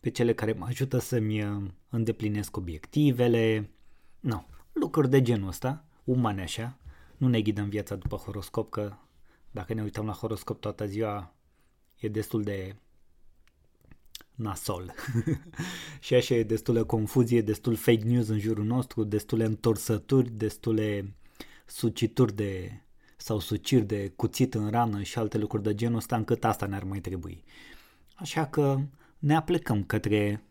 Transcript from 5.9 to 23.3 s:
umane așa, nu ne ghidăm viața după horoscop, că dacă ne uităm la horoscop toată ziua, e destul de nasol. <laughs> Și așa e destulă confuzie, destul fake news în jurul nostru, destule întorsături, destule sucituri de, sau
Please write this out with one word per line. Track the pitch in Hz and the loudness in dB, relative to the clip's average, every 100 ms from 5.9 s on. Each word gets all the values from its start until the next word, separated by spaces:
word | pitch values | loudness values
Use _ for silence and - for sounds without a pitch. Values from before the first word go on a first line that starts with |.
| _ | _
umane | - 127 117 98 | -2 2 2 0
așa, | 90 - 117 - - - - - | -6 -6 -8 -10 -20 -20 -20 0
nu | 131 | 2
ne | 117 | 4
ghidăm | 107 104 101 | 2 0 -2
viața | 104 98 | -4 -4
după | 101 - 101 | -6 -4 -6
horoscop, | - 101 95 - 107 | -6 -10 -6 -6 -4
că | - 104 101 _ _ - _ - | -6 -6 -8 _ _ -20 _ -12
dacă | - 90 | -10 -6
ne | 110 | -4
uităm | 107 - 107 | -4 -4 -6
la | |
horoscop | 98 113 107 - - | -4 -6 -6 -6 -6
toată | 107 101 104 | -6 -4 -4
ziua, | 101 110 104 92 _ _ _ _ _ _ _ | -2 -2 -4 -10 _ _ _ _ _ _ _
e | 110 | -6
destul | 107 107 113 | -4 -2 -2
de | 104 98 95 104 _ _ - _ - - - _ _ _ - - - - - - | -2 -4 -8 -12 _ _ -20 _ -20 -20 -20 _ _ _ -20 -20 -20 -20 -20 -8
nasol. | 110 95 - 90 92 - - 117 117 151 - | -6 -4 -4 -6 -6 -10 -4 -2 0 -4 -6
<laughs> | - 175 180 - 147 | -10 -8 -8 -12 -14
Și | - | 2
așa | 127 123 | 2 4
e | 120 | 2
destulă | 107 110 - 117 | 2 0 2 2
confuzie, | 113 113 107 131 117 120 | 2 0 2 4 6 4
destul | 107 104 - | 4 0 0
fake | 113 - 117 | 0 4 4
news | 110 123 107 | 4 2 2
în | 107 | 0
jurul | 104 107 | 0 0
nostru, | 104 127 123 - | 0 0 -2 -2
destule | 107 107 - 113 | 0 0 0 0
întorsături, | 110 110 117 107 - 107 - 135 123 | 0 2 2 0 0 -2 4 4 4
destule | 110 107 - - 110 107 101 98 104 - - - - - | 0 -4 -2 0 0 0 -2 -6 -12 -20 -20 -20 -20 -18
sucituri | - 113 - 113 - 123 | -2 -2 0 -2 4 2
de, | 104 101 95 90 - - - _ - | 2 -4 -4 -8 -12 -18 -20 _ -20
sau | - | -2